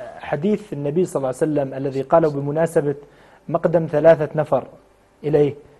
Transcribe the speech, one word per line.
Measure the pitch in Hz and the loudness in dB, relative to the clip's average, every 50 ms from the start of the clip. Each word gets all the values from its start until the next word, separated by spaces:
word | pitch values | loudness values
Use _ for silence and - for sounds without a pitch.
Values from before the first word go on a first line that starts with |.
| - - - - | -14 -16 -16 -14
حديث | - - 160 143 156 208 214 202 - - | -8 -6 -6 -2 -2 0 -2 -2 -4 -8
النبي | 147 143 143 143 147 185 185 | -10 -6 -6 -2 0 0 0
صلى | - - | 0 -2
الله | 143 135 131 | -2 -2 -2
عليه | 127 | -2
وسلم | - 165 156 147 147 139 135 135 | -2 -2 0 0 0 -2 -4 -6
الذي | 135 139 139 131 135 | -6 -6 -4 -4 -4
قاله | 135 - 170 165 165 151 | -2 4 4 4 4 4
بمناسبة | 143 139 143 143 147 160 165 160 - 165 143 147 139 143 - - - - - - - _ _ - | 0 -2 -4 -4 -2 -2 0 0 0 0 0 0 -4 -6 -10 -20 -20 -20 -20 -20 -20 _ _ -6
مقدم | 151 165 - 175 160 170 165 139 | -4 -2 0 2 2 0 0 0
ثلاثة | 151 147 151 165 165 143 151 - - | 0 4 6 6 6 6 4 -4 -2
نفر | 156 143 - 151 120 - - - - _ _ _ _ _ _ _ _ - | -2 -2 0 0 -2 -2 -4 -16 -20 _ _ _ _ _ _ _ _ -4
إليه | 147 156 147 147 139 - - - - - | 0 2 2 2 2 0 -6 -14 -20 -20